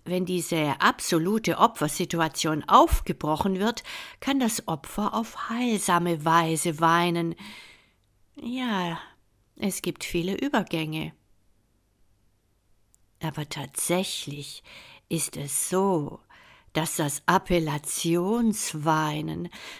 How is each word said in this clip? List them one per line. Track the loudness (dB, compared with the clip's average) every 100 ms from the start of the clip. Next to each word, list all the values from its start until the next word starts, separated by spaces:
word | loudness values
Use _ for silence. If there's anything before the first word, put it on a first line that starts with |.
wenn | -4 -2 0
diese | -2 0 0 0 4
absolute | 2 2 0 0 2 0 0 4
Opfersituation | 2 4 -2 -2 -2 0 -2 0 -2 -2 6
aufgebrochen | 8 8 4 0 -4 -2 0 0 0
wird, | 0 -2 -8 -12 -14 -6
kann | -2 0
das | 0 -2 -4
Opfer | -6 -6 -4 -2
auf | -2 -4 -8 -6
heilsame | -2 0 0 4 4 4 0
Weise | 4 4 4 0 -2 2
weinen. | 4 4 4 2 -2 -4 -12 -18 -20 -20 _ _ _ _ _ -14
Ja, | -8 -4 -2 -2 -2 -6 -12 _ _ _ _ -4
es | -4 -2
gibt | -4 -6
viele | -4 -4 -2 -2
Übergänge. | 0 0 0 -2 -4 -6 -8 -12 _ _ _ _ _ _ _ _ _ _ _ _ _ _ _ _ _ _ _ _
Aber | -8 -6 -8
tatsächlich | -10 -10 -6 0 0 0 -6 -8 -10 -12 -16 -18 -20 -20 -20 -6
ist | -4 -4 -6
es | -6 -4 0
so, | 2 2 2 -2 -8 _ -20 -20 -20 _
dass | -4 -2 -2
das | -2 -2 2
Appellationsweinen, | 2 4 2 2 -2 -4 -4 0 2 2 2 2 2 -2 -2 2 2 2 -2 -4 -6 -8 -12 -16 -16